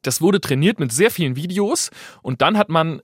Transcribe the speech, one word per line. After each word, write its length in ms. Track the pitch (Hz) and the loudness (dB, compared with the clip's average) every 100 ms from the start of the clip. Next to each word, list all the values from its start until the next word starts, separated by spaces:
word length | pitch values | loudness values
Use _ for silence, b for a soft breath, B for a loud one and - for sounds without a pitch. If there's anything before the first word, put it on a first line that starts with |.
Das 180 | - - | -4 0
wurde 220 | 175 196 | 2 2
trainiert 400 | - 135 175 226 | 0 2 2 2
mit 100 | 135 | -4
sehr 200 | 120 220 | 2 0
vielen 260 | - 147 127 | 2 -4 -4
Videos 520 | 175 185 202 320 - B B B | -6 -2 -2 -2 -6 B B B
und 200 | - 127 | -8 0
dann 160 | 143 214 | 2 2
hat 100 | 208 | 2
man, 340 | 165 160 156 | 0 0 -6